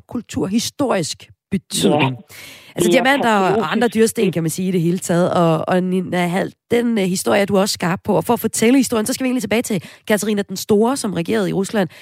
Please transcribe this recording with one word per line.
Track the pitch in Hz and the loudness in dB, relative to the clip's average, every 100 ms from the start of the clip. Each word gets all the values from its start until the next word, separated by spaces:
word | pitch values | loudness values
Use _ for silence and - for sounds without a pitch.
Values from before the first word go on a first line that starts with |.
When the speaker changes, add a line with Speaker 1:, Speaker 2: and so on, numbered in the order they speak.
| - | -6
Speaker 1:
kulturhistorisk | 240 - - 196 220 - - 262 208 151 - - - - | -12 -8 -6 -2 -2 -2 -2 -2 0 -4 -8 -16 -20 -8
betydning. | 196 - - 185 151 | -8 -6 -2 2 2
Speaker 2:
Ja. | 135 127 - - - - - - | 0 -2 -12 -20 -20 -20 -12 -2
Speaker 1:
Altså, | - | 2
Speaker 2:
Det | 254 | 4
er | |
Speaker 1:
diamanter | 262 277 240 208 | 4 2 2 2
og | 185 | 2
Speaker 2:
patriotisk. | 220 165 | 2 0
Speaker 1:
andre | 208 240 | 0 0
dyresten, | 220 220 - 190 | 2 2 2 0
kan | 165 | 0
man | 160 | -2
sige, | 170 185 | -2 -2
i | |
det | 185 | 0
hele | 165 180 | 0 -2
taget. | - 175 180 - | 0 2 2 2
Og, | 170 156 - | 2 2 0
og | 185 | 0
Nina | 185 185 180 180 175 185 | 0 -2 -2 -2 0 -2
Hall, | 175 - - | -4 -8 -2
den, | 240 240 220 | 0 0 0
øh, | |
historie, | 185 185 233 220 196 | 0 -2 0 0 2
du | 196 | 2
også | 202 | 0
skarp | - 180 196 - | -2 -4 -4 -2
på. | 175 | -2
Og | |
for | 170 | 0
at | 233 | -2
fortælle | 226 - 226 269 | -2 0 4 4
historien, | 240 226 214 | 2 0 -4
så | |
skal | - | -4
vi | 262 | -4
egentlig | 254 | -4
tilbage | 220 220 | -2 -2
til | 240 202 - - - | -2 -4 -6 -10 -2
Katarina | 214 208 202 | -2 0 -2
den | 196 190 | -4 -6
Store, | - 208 226 277 | 0 2 2 0
som | 214 | -4
regerede | 175 170 220 180 | -4 -2 -2 0
i | |
Rusland | 165 196 220 175 - | -2 -2 -2 -2 -4